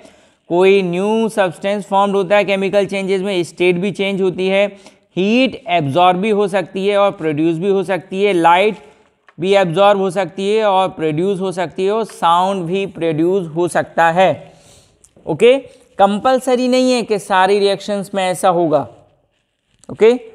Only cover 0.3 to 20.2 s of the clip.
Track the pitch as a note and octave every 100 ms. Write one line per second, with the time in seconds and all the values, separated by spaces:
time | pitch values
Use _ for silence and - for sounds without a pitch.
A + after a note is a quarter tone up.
0.3 | _ - F3 F#3+ G3 F3+ F3 G#3 A3+ A3+
1.3 | - F#3 D3+ G3 G#3 F#3+ G3 G3+ G3 F3+
2.3 | G#3 F#3+ G3 G3 G3+ F#3+ G3 F#3+ F#3+ G3
3.3 | F#3 E3+ - F3+ F3 G3+ F#3 G3 G3 F#3+
4.3 | F3+ F#3 G3 G3+ G3+ - _ _ E3+ G3
5.3 | A#3+ C4 - E3 F3 C#3 D3+ F3+ F3+ A3
6.3 | G3+ G#3 G3 D#3+ G3 G3 G3+ G3+ - D#3
7.3 | D3 E3 D#3+ G3 G3 F3+ F3+ - F#3+ G3+
8.3 | F3+ E3+ F3 G#3+ F#3+ - _ _ _ _
9.3 | - F3+ G3 F#3 D#3+ G3+ G3 F#3+ F3+ F3+
10.3 | F#3+ G3 A3 G#3+ F#3+ F#3 - D#3+ D3+ F#3+
11.3 | F#3+ F#3+ F3+ E3+ - F#3+ G#3+ G#3+ - E3+
12.3 | E3+ F#3 G3 E3 G3 G3 D3 E3 D#3 E3+
13.3 | G3 E3+ D#3 F3 F3 C#3+ - E3 E3+ F#3
14.3 | C3+ - - _ - _ _ _ _ -
15.3 | D3 A#3 C4+ - - _ - G3 G3+ C4
16.3 | C4 - B3 B3+ B3+ B3+ B3 G3 G#3 -
17.3 | F#3+ F#3+ G#3 G3+ G3 - G3+ F#3+ G3 F#3
18.3 | F3+ F#3+ F3 E3 C#3+ A#2+ - _ _ _
19.3 | _ _ _ _ _ - C3 A3 B3